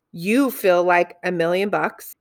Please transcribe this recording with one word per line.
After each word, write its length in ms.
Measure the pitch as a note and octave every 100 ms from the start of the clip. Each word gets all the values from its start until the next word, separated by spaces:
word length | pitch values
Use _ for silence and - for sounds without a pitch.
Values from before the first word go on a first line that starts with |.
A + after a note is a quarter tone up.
| _
you 360 | E3+ F3+ A#3+ C4+
feel 340 | - G3 F3
like 320 | F3+ F3 F3 -
a 80 | F3+
million 380 | F3+ E3 F#3 G3+
bucks, 440 | F3 E3+ - - -